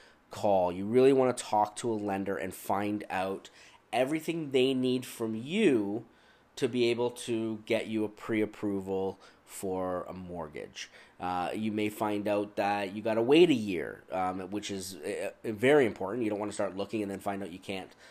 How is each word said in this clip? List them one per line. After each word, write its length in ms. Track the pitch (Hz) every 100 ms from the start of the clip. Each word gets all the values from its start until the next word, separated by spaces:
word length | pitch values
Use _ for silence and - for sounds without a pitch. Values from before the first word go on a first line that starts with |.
| - _ _
call. 380 | - 104 95 90
You 140 | 90
really 300 | 98 123 131
wanna 180 | 135 127
talk 460 | 123 - 107 104 -
to 120 | 120
a 60 | 110
lender 400 | 104 95 98 87
and 180 | 92
find 520 | - - 98 104 107 -
out 400 | 92 95 98 - - - - _
everything 600 | 117 131 156 156 165 147
they 200 | 131 131
need 320 | 131 127 127
from 300 | 127 - 113
you 720 | 110 131 196 202 120 101 110 - _ _ _ _ -
to 140 | 131
be 220 | 123 117
able 180 | 117 123
to 480 | - - 113 113 110 110
get 220 | 110 98
you 160 | 110
a 40 | 107
pre-approval 1080 | - - 110 107 - 104 98 95 95 95 92 - -
for 640 | - - 98 92 92 90 -
a 60 |
mortgage. 800 | 92 92 87 80 69 50 - - - - -
Uh, 300 | 90 90 85 92
you 160 | 110
may 180 | 104 107
find 380 | 107 107 104 104
out 280 | 104 104 -
that 400 | 101 101 101 104
you 60 |
gotta 220 | 110 110
wait 260 | 117 151 175
a 40 | 127
year, 480 | 104 85 60 50 -
um, 300 | 92 92 92 92
which 180 | 104 95
is, 280 | 98 92 90
uh, 340 | 82 82 95 -
very 440 | 123 104 127 151 117
important. 360 | - 95 120
You 60 | 107
don't 80 | 101
wanna 140 | 104
start 260 | 101 101 92
looking 240 | 98 110
and 80 | 101
then 80 | 95
find 220 | 101 98
out 100 | 98
you 60 | 92
can't, 320 | - 95 90 - -